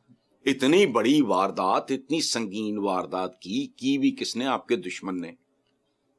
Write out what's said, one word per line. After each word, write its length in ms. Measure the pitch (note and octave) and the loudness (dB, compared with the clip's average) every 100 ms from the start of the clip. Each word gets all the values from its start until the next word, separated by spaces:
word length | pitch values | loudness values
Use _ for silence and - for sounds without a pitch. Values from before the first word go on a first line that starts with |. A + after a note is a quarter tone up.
| _ _ _ _ - | _ _ _ _ -2
इतनी 400 | C3+ C3 F3+ F#3+ | 0 4 6 6
बड़ी 360 | A2+ A2 D3+ | 4 4 4
वारदात, 720 | A#2+ F#2 G2 F#2 F#2+ B2 - | 4 2 0 0 0 0 0
इतनी 300 | C3 - D#3+ | -6 -4 -4
संगीन 560 | - A#2+ A2 G2+ G#2+ G#2 | -2 -4 -4 -4 -4 -2
वारदात 600 | G2+ F#2 - F#2 F#2 - | 0 -2 -2 -4 -4 -8
की, 300 | F2+ A2+ C3+ - | -8 -6 -6 -6
की 180 | C3 C#3 | -2 2
भी 140 | C3+ | 2
किसने? 340 | C3 A#2 A2+ C3+ | 0 -4 -4 -2
आपके 300 | A2+ - A#2 | -2 -2 -4
दुश्मन 400 | F2+ - F#2+ F2+ | -4 -10 -8 -8
ने, 200 | E2+ E2+ _ _ _ _ _ _ _ | -8 -14 _ _ _ _ _ _ _